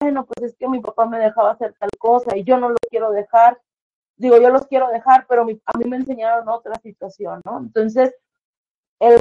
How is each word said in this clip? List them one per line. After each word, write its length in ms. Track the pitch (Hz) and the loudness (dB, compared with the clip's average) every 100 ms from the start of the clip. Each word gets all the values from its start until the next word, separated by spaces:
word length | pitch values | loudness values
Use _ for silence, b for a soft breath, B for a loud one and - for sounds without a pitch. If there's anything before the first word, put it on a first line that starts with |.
bueno, 260 | 294 269 - | -4 -4 -8
pues, 260 | 240 233 | -10 -12
es 40 | - | -8
que 120 | 254 | -6
mi 100 | 254 | -6
papá 280 | 214 - 226 | -6 -4 -2
me 120 | 226 | 0
dejaba 320 | 214 220 208 | -2 0 0
hacer 240 | 220 220 - | -2 -8 -8
tal 100 | 202 - | -12 -4
cosa 380 | 226 247 240 202 | 0 0 0 -4
y 80 | |
yo 120 | 190 254 | 0 0
no 120 | 240 | 0
lo 80 | 233 - | -4 -6
quiero 220 | 226 220 | -4 -4
dejar. 500 | 208 208 226 240 247 _ _ _ _ _ _ | -4 0 4 4 2 _ _ _ _ _ _
Digo, 240 | 247 233 | 4 6
yo 100 | 247 | 6
los 180 | 262 269 | 2 0
quiero 200 | 269 254 | -2 -2
dejar, 360 | 226 262 254 - | 0 4 4 4
pero 160 | 240 | 0
mi, 160 | 233 214 - | 0 -4 -8
a 100 | 233 | -6
mí 100 | 233 | -6
me 100 | 254 | -6
enseñaron 520 | 262 240 226 233 220 | -8 -6 -2 -2 -4
otra 280 | 233 196 220 | -8 -8 -14
situación, 640 | 226 - 190 - 175 175 | -14 -16 -16 -12 -12 -12
¿no? 140 | 175 269 | -12 -12
Entonces, 560 | 233 226 220 233 262 - _ _ _ _ _ _ _ - | -6 -4 -2 0 0 -2 _ _ _ _ _ _ _ 0
el 200 | 233 240 | 6 6